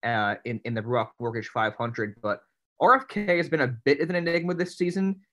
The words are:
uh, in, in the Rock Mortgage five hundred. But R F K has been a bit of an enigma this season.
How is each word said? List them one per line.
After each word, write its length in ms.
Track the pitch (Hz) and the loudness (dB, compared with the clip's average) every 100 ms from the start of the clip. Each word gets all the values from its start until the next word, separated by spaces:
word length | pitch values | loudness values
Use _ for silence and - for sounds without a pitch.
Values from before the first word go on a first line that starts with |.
uh, 320 | 117 113 104 104 | -2 0 0 -2
in, 160 | - 117 | -4 -6
in 80 | 113 | -4
the 80 | 117 | -6
Rock 320 | 107 123 110 _ | -2 -2 -2 _
Mortgage 280 | 117 113 107 | -6 -6 -6
five 260 | - 110 | -2 -2
hundred. 400 | 107 117 117 107 101 | -2 -6 -4 -6 -4
But 180 | 104 104 _ _ _ _ | -4 -4 _ _ _ _
R 160 | 175 262 | 4 4
F 120 | 262 | 2
K 280 | - 208 175 | -6 0 2
has 120 | 165 | 2
been 140 | 156 | 2
a 140 | 131 117 | 0 0
bit 160 | - 143 | 2 2
of 80 | 165 | 2
an 80 | 175 | 0
enigma 380 | 170 170 170 | 0 0 0
this 240 | 175 180 - | -2 -4 -2
season. 420 | 180 180 190 196 _ | -2 0 -2 -2 _